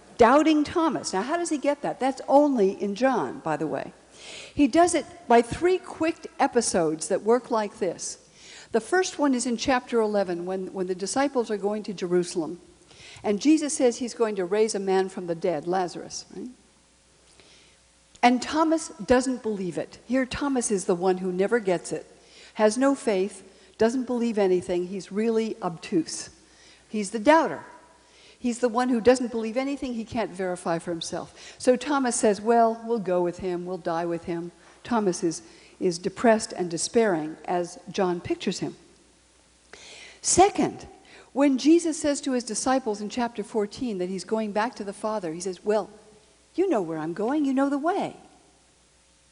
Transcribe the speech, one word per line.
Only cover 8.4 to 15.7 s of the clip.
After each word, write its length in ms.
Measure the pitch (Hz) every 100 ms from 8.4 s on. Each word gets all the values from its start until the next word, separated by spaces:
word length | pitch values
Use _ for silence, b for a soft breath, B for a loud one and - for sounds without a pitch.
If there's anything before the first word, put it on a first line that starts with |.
| B B B
The 100 | 214
first 380 | - 359 370 -
one 160 | 285 247
is 100 | 254
in 100 | 226
chapter 460 | - 254 262 233
eleven, 440 | 214 208 190 170 175
when, 280 | 190 180
when 140 | 190 180
the 80 | 180
disciples 560 | 190 262 277 262 220
are 60 | 208
going 260 | 196 214
to 100 | 202
Jerusalem. 640 | 190 180 180 170 180 156 175 - _ B B B B
And 160 | 220 202
Jesus 340 | 285 311 294
says 240 | - 247 226
he's 180 | 240 -
going 200 | 220 196
to 80 | 175
raise 280 | 208 220
a 60 | 202
man 300 | 196 190 190
from 180 | 208 175
the 80 | 165
dead, 320 | 185 151
Lazarus, 580 | 165